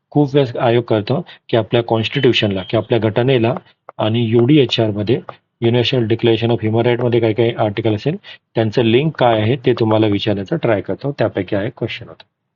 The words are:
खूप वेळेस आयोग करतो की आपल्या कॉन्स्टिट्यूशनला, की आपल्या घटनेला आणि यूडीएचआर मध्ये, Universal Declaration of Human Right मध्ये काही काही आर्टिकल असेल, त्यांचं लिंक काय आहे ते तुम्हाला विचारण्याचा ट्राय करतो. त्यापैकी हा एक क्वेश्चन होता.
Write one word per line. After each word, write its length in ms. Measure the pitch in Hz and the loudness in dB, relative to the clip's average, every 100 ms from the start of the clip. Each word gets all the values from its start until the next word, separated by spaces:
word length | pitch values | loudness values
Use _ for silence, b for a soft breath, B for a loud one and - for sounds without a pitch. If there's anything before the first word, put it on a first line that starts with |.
| _ | _
खूप 240 | 147 143 | 0 2
वेळेस 220 | 139 127 120 | 2 0 0
आयोग 280 | 123 120 | 0 0
करतो 420 | 117 110 101 131 - B - | 0 -2 0 -4 -6 B -2
की 80 | 117 | -2
आपल्या 260 | 107 123 | 0 -2
कॉन्स्टिट्यूशनला, 800 | 117 113 110 143 127 110 107 95 | 0 -2 -2 0 2 2 0 -2
की 140 | 92 113 | -2 -4
आपल्या 220 | 107 117 | 0 -2
घटनेला 560 | 110 104 123 131 113 - - _ _ - | 0 0 0 2 0 -4 -10 _ _ -6
आणि 260 | 110 113 | -2 -2
यूडीएचआर 680 | 117 117 117 156 120 - 110 | 2 2 4 4 4 0 -2
मध्ये, 300 | 101 101 147 - B _ - | -2 -2 -2 -4 B _ -4
Universal 400 | 117 120 117 131 | 0 2 0 0
Declaration 480 | 110 113 113 113 113 | 0 0 2 2 0
of 160 | 117 107 | -2 0
Human 200 | 113 120 | 0 0
Right 180 | 120 | 0
मध्ये 160 | 123 117 | 0 0
काही 140 | 113 | 0
काही 160 | 107 117 | 0 0
आर्टिकल 440 | 120 110 101 110 | 0 -4 -2 -2
असेल, 220 | 104 139 185 B B _ | -2 -4 -6 B B _
त्यांचं 280 | - 110 117 | -4 -2 0
लिंक 340 | 113 117 156 - | 2 2 0 2
काय 240 | 123 110 | 2 2
आहे 160 | 107 139 | 0 0
ते 160 | - | 0
तुम्हाला 340 | 123 110 110 110 | 0 2 2 2
विचारण्याचा 500 | 101 - 101 98 165 | 0 -2 -4 -4 -2
ट्राय 240 | 120 101 | 0 0
करतो. 320 | - 90 139 143 | -2 -8 -6 -2
त्यापैकी 380 | 110 - 92 101 | -2 -2 -4 -4
हा 60 | |
एक 100 | 113 - | -6 -6
क्वेश्चन 320 | - - 92 | -8 -8 -16
होता. 140 | 82 - _ _ | -20 -20 _ _